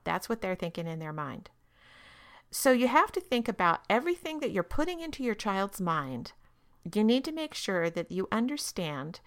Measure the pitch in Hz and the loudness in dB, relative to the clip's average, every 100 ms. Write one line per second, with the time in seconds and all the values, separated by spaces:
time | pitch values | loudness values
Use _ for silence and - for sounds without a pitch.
0 | 165 170 - 226 190 185 170 170 165 160 | -2 -2 -2 -4 -2 -4 -4 -6 -6 -6
1 | 156 156 143 - - _ _ _ - - | -6 -6 -6 -8 -14 _ _ _ -20 -20
2 | - - - - _ - 269 254 247 285 | -20 -20 -20 -20 _ 2 4 6 6 6
3 | 415 - - 240 233 190 175 165 - 220 | 4 0 0 0 0 2 4 2 4 2
4 | 330 349 330 311 269 190 170 - 311 339 | 2 -2 -4 -4 -2 -2 0 0 0 -2
5 | 330 - 247 208 214 190 196 - 175 156 | -6 -4 -2 -2 -2 0 -2 -2 -2 0
6 | 135 127 - - - _ _ _ 170 208 | -2 -6 -10 -16 -20 _ _ _ -4 2
7 | 214 254 320 311 311 - - 180 170 170 | 4 4 2 -4 -6 -6 -2 0 0 -2
8 | 165 180 185 220 247 294 - - 165 143 | -4 -4 -2 0 0 -2 -6 -6 -6 -4
9 | 147 - | -8 -12